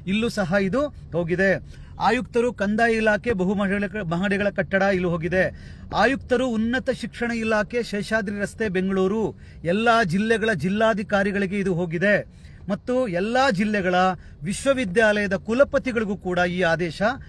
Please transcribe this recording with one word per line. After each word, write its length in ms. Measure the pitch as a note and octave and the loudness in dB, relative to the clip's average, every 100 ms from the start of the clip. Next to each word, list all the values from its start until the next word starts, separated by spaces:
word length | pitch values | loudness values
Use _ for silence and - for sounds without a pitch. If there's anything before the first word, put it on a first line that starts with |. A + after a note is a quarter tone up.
| F3 | -4
ಇಲ್ಲೂ 220 | G#3 A#3 | 0 0
ಸಹ 260 | G#3+ E3 G3+ | -2 0 0
ಇದು 280 | F#3+ A#3 D4 | 2 0 -2
ಹೋಗಿದೆ. 960 | - - D#3+ E3+ F3+ G3 D3+ - - - - | -6 -6 -4 -2 2 2 0 -4 -16 -16 -2
ಆಯುಕ್ತರು, 520 | F3+ B3 G3 A#3+ B3 | 0 0 0 0 0
ಕಂದಾಯ 400 | - G3+ A3 A#3 | 0 -2 2 2
ಇಲಾಖೆ, 400 | A3+ G#3+ G#3 A#3+ | 4 2 2 0
ಬಹುಮಹಡಿಗಳ, 680 | G3 F3+ G#3 G3 G3+ G3+ G#3+ | 0 0 0 0 0 -2 -4
ಮಹಡಿಗಳ 460 | E3+ E3+ G3+ G3 G3+ | -4 -2 0 0 0
ಕಟ್ಟಡ 340 | G3 D#3 G3 | -2 0 2
ಇಲ್ಲೂ 280 | G3 F#3 F3+ | 2 2 0
ಹೋಗಿದೆ. 640 | E3+ E3 F#3 D#3 - - - - | -2 0 0 0 -2 -14 -16 -4
ಆಯುಕ್ತರು, 540 | E3 A3+ C4+ - A#3+ B3+ | 2 2 2 0 0 0
ಉನ್ನತ 420 | A3 A3+ B3+ - | 0 0 -2 -2
ಶಿಕ್ಷಣ 400 | A3+ A3+ - A#3+ | -4 -6 -6 -4
ಇಲಾಖೆ, 520 | A#3 A3 G#3+ G#3 A#3+ | -2 0 0 0 -4
ಶೇಷಾದ್ರಿ 560 | A3 G3+ - A3 G#3 G3+ | -4 -4 -2 -2 -2 -4
ರಸ್ತೆ 300 | G3+ - A3 | -4 -4 -2
ಬೆಂಗಳೂರು, 640 | F3+ F#3+ F#3+ F#3+ A3 F3+ - - - | 0 0 2 2 0 -2 -6 -16 -8
ಎಲ್ಲಾ 380 | D#3 G3+ A#3 A3+ | -2 2 4 4
ಜಿಲ್ಲೆಗಳ 500 | G3+ F#3+ A3 A3+ A3 | 4 2 2 2 0
ಜಿಲ್ಲಾಧಿಕಾರಿಗಳಿಗೆ 1040 | F#3+ F3 G#3 A3 G#3+ A3 G3+ G3+ G3 G3 G3+ | 0 0 2 2 0 0 0 0 0 -2 -2
ಇದು 160 | G3 | -2
ಹೋಗಿದೆ. 680 | E3+ F3+ E3 G3+ F#3 - - - - - | -2 -2 0 2 2 0 -14 -20 -12 -6
ಮತ್ತು 400 | - - B3+ B3 | -6 -2 -2 0
ಎಲ್ಲಾ 420 | F3 G#3 B3 C4+ | -2 0 2 2
ಜಿಲ್ಲೆಗಳ 440 | F3+ G#3+ G#3 F3+ F3+ F#3 F3+ - - | 2 0 0 2 4 2 0 -8 -10
ವಿಶ್ವವಿದ್ಯಾಲಯದ 920 | D3+ G3 C4+ C4 G#3 G3 G#3+ G#3 G3+ | -6 -2 0 0 0 4 4 4 0
ಕುಲಪತಿಗಳಿಗೂ 840 | F#3+ - A#3+ C#4+ C#4 C4 A3+ G#3 G3+ | -2 0 2 2 2 -2 -2 -2 -4
ಕೂಡ 220 | F#3 F3+ | -2 0
ಈ 220 | F3+ F3+ | 0 2
ಆದೇಶ 420 | E3+ D#3+ E3+ - G#3 C4+ | 2 2 -2 -2 -2 -2